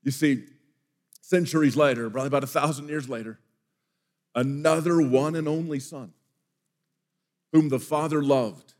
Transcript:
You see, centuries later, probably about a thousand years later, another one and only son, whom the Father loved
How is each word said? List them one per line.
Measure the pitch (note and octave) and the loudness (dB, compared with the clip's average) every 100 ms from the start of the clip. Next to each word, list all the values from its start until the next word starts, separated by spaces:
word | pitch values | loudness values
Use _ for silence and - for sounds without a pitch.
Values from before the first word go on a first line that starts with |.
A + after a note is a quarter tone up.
You | C#3 | -4
see, | C3 D#3 B2 - _ _ _ _ _ _ - | 0 0 0 -6 _ _ _ _ _ _ -20
centuries | - F#3 D3+ D#3+ D3 B2 | -2 0 2 2 2 4
later, | D3 A#2+ A2+ | 2 2 -4
probably | A#2+ C3+ | -4 -2
about | C#3 | -2
a | - | 0
thousand | D#3 D3+ C#3+ D3 | 0 0 -2 -6
years | D3+ C3 | -8 -6
later, | A#2 A2+ G#2+ _ _ _ _ _ _ _ _ _ | -10 -10 -16 _ _ _ _ _ _ _ _ _
another | B2 C3 C#3 D#3 D#3+ D#3+ E3+ | -2 -2 0 0 0 2 2
one | C#3 B2+ D3+ | 4 2 2
and | E3 D#3 | -2 -2
only | D#3+ E3 C#3+ | -4 -4 -6
son, | C3 C#3+ G#2 _ _ _ _ _ _ _ _ _ _ _ _ _ _ | -8 -16 -16 _ _ _ _ _ _ _ _ _ _ _ _ _ _
whom | D#3 D3+ | 4 4
the | C3 | -2
Father | - D3+ D#3 D3+ | -2 -2 0 0
loved | C#3 C3+ A2+ D#2 _ | 2 2 2 -8 _